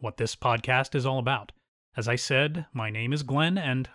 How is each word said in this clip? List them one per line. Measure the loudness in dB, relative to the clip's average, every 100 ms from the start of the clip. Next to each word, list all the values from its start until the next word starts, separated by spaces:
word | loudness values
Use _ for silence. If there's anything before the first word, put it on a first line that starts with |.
what | -10 -4
this | -4
podcast | 0 0 0 2 0 2 0
is | 0
all | 0
about. | 0 -2 -4 -20 _ _ _ -6
As | -2
I | 0
said, | 2 2 2 -2 -6
my | -4 -4
name | -2 -2
is | -2
Glenn, | 0 2 4 2
and | 0 0 -2